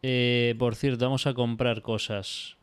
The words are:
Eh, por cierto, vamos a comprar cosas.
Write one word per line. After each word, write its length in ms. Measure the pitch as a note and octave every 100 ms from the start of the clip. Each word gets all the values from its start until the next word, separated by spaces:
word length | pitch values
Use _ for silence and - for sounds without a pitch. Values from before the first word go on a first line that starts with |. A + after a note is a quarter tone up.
Eh, 500 | C3 B2+ B2 B2 A#2+ A2+
por 160 | B2 A2
cierto, 300 | C#3 B2 B2
vamos 200 | C3+ D3
a 80 |
comprar 480 | B2 A#2+ A2+ B2 A2
cosas. 760 | G#2+ A2 - G#2 F#2+ - - -